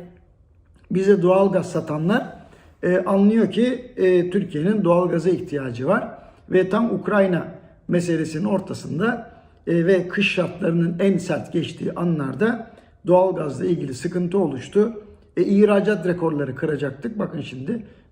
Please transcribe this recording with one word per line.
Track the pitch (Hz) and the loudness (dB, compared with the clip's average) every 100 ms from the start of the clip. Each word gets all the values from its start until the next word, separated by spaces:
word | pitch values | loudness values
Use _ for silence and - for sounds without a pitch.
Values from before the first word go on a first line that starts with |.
| - - _ _ _ _ _ _ - | -18 -20 _ _ _ _ _ _ -4
bize | 180 190 185 | 0 4 4
doğalgaz | 175 190 196 185 165 | 6 4 4 2 -2
satanlar, | 160 - 151 165 254 262 - - - - _ | -6 -4 -4 0 0 -2 -14 -20 -20 -20 _
e, | 180 185 | 0 0
anlıyor | 185 196 202 226 190 | 2 4 4 4 2
ki, | 196 254 240 - - | 2 0 -2 -8 0
e, | 185 180 175 | 2 4 2
Türkiye'nin | 196 - 147 180 214 | -2 -2 -2 0 0
doğalgaza | 170 175 180 170 175 | 2 2 2 0 0
ihtiyacı | 165 - 143 131 117 139 | -2 -2 -6 -6 -6 -2
var | 226 - - - - - | -2 -2 -14 -20 -20 0
ve | 185 185 | 0 2
tam | 214 226 | 0 0
Ukrayna | 180 - 208 190 165 - - - _ - | -2 0 2 2 0 -4 -14 -20 _ -2
meselesinin | 170 170 160 156 156 | -2 0 -2 -2 -4
ortasında, | 208 196 - 139 - 143 214 - - - - _ - | -2 -2 -4 -12 -8 -2 -2 -2 -10 -20 -20 _ -2
e, | 170 170 | 2 4
ve | 185 175 | 2 2
kış | 208 - | -2 -2
şartlarının | 190 170 - 170 170 170 170 | 0 -4 -2 0 0 0 2
en | 196 170 | 2 2
sert | - 147 - | -2 -6 -2
geçtiği | 170 139 - - | -4 -4 -6 -8
anlarda | 175 175 156 135 131 226 - - - _ _ 165 | -4 -2 -2 -4 0 0 0 -8 -20 _ _ 4
doğalgazla | 180 190 160 151 120 180 | 4 4 0 -6 -4 -2
ilgili | 156 139 | -2 -2
sıkıntı | 127 175 180 170 196 | -6 -6 -4 -2 0
oluştu. | 160 131 - 202 226 - - - _ 165 | 0 -4 -2 2 2 -2 -18 -20 _ -2
E, | |
ihracat | 196 196 208 202 185 202 175 | 2 6 6 6 2 0 -2
rekorları | 170 165 147 131 | -2 -2 -2 -4
kıracaktık. | 120 156 143 143 127 - 208 | -4 -4 -2 -4 -6 -8 -6
Bakın | - 147 | -6 -6
şimdi | - 127 135 233 - - _ | -10 -10 -8 -8 -8 -20 _